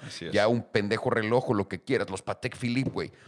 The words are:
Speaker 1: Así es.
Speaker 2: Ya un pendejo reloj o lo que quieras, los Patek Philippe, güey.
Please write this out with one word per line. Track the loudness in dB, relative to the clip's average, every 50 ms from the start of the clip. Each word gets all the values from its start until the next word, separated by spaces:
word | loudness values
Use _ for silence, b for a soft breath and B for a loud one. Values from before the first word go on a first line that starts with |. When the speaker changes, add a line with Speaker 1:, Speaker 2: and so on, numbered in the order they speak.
Speaker 1:
Así | -10 -12 -10 -8 -4
es. | 0
Speaker 2:
Ya | 2 4 4 4
un | 4 2
pendejo | 0 0 0 0 0 0 0 0 0 0
reloj | 0 0 2 2 2 2 2 2
o | 2
lo | 0 0 -2
que | -6 -8
quieras, | -2 0 0 0 0 -2
los | -6 -6
Patek | -6 -6 -6 -4 -6 -6 -6
Philippe, | -4 -4 -2 0 0 0 -2
güey. | -2 -4 -6 -6 B B B